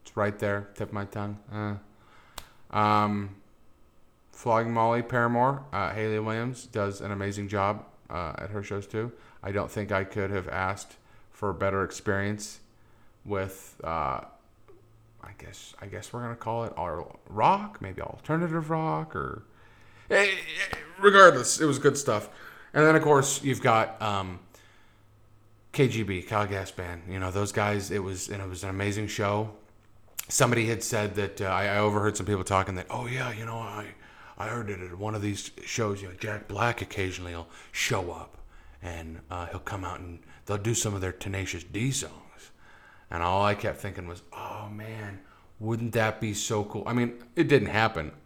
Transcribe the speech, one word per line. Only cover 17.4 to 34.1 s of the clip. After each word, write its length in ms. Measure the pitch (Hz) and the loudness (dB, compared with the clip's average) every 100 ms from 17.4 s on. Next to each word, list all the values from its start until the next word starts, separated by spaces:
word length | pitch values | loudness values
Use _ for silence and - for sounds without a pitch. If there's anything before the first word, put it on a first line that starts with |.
| 135 196 208 - | 4 4 -2 -12
maybe 200 | 98 95 | -12 -10
alternative 680 | - - - 160 170 165 156 | -10 -10 -4 -2 0 -4 -2
rock, 460 | 160 160 156 156 | -2 -2 -4 -4
or, 280 | - 92 - - - - - - - - | -6 -6 -8 -14 -20 -20 -20 -20 -20 0
eh, 140 | 196 | 4
eh, 500 | 202 185 160 160 196 - - - | 4 0 -6 -6 -6 -6 -10 8
regardless, 600 | 196 196 185 135 120 - | 10 12 12 12 0 4
it 40 | |
was 140 | 151 127 | 4 6
good 180 | 147 - | 4 4
stuff. 320 | - 107 - - - - - | 0 0 -2 -14 -20 -20 -4
And 120 | 135 | 6
then 100 | 156 | 8
of 60 | 160 | 8
course 420 | 151 143 135 - | 8 6 6 0
you've 180 | 139 107 | -2 2
got, 400 | 127 113 110 - | 6 6 4 -2
um, 380 | 107 101 92 90 - - - - - - - - - - - - - | -2 -2 -2 -10 -16 -20 -20 -20 -20 -20 -20 -20 -20 -20 -20 -20 -8
K 140 | - 131 | 2 4
G 160 | 110 | 4
B, 180 | 101 92 | -2 -4
Kyle 260 | - 107 104 | 0 0 0
Gass 240 | 98 95 | -2 -6
Band. 320 | - 90 85 90 | -8 -10 -10 -8
You 100 | 95 | -4
know, 100 | 92 | -2
those 220 | 95 104 | -2 0
guys, 400 | - 104 104 95 | 0 0 0 -2
it 120 | 101 | -4
was, 260 | 95 92 - | -4 -6 -8
and 120 | 101 | -8
it 60 | 95 | -8
was 160 | 90 | -8
an 60 | 98 | -6
amazing 380 | 95 101 104 107 | -2 -2 -2 -4
show. 440 | - 101 104 107 - - - - - - - - | -2 0 0 -2 -10 -20 -20 -20 -20 -14 -12 -4
Somebody 380 | - 123 117 113 | 2 4 4 2
had 140 | 117 | -2
said 320 | - 113 104 | -2 -2 0
that, 260 | 95 98 - | -2 -4 -2
uh, 40 | |
I, 200 | 98 92 | -2 0
I 120 | 101 101 | 2 2
overheard 360 | 104 104 104 | 4 4 2
some 100 | 107 | 0
people 180 | 95 98 | -2 -2
talking 320 | 92 95 95 | 2 2 2
that, 120 | 92 92 | -4 -6
"Oh 160 | 120 | -8
yeah, 260 | 120 127 123 | -6 -4 -6
you 140 | 107 | -6
know, 120 | 113 113 | -8 -8
I, 300 | 107 104 104 - - | -8 -10 -12 -16 -20